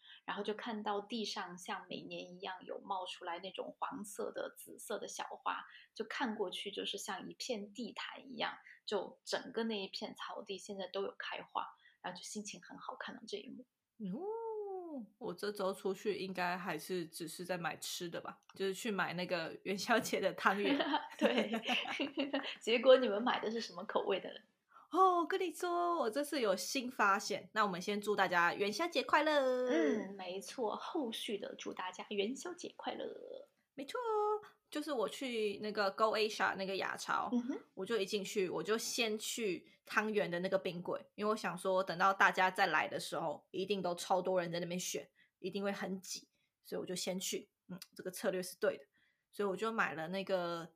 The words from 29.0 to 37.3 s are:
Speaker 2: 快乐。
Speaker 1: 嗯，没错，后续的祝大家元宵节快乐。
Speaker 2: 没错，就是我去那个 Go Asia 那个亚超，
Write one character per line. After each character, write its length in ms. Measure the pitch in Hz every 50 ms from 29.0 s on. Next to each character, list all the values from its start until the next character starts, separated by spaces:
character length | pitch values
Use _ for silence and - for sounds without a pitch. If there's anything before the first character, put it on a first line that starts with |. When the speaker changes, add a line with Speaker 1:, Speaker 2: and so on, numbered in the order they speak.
| 240
Speaker 2:
快 200 | - - 311 294
乐。 440 | 311 302 285 262 254 254 254 254 254
Speaker 1:
嗯， 460 | 294 330 320 285 240 214 190 190 202
没 240 | 196 185 175 180 196
错， 340 | 190 - - - 233 208 - -
后 340 | - - - 339 269 226
续 260 | 220 - - - 214 190
的 160 | - - -
祝 180 | - - - -
大 180 | - 185 185
家 140 | 185 - 202 -
元 220 | 214 202 196 220 269
宵 200 | - - 359 339
节 200 | - - - - -
快 160 | - - -
乐。 120 | - - - - - - - - - - - _ _ _ _ _
Speaker 2:
没 100 | - 285
错， 140 | - - 494 480 440 427 427 415 427 427 427 415 - - _ _ -
就 120 | - 294
是 120 | 294 320 285
我 160 | 233 202 -
去 500 | - - 277 254 240 220 214 208 196 -
那 80 | 208 214
个 220 | 196 214 202 196
Go 240 | 196 - 220 220 208
Asia 400 | 220 208 220 214 - 196 - -
那 100 | 190 196
个 120 | 190 196 180
亚 180 | - 65 64
超， 340 | - - - - - 156 -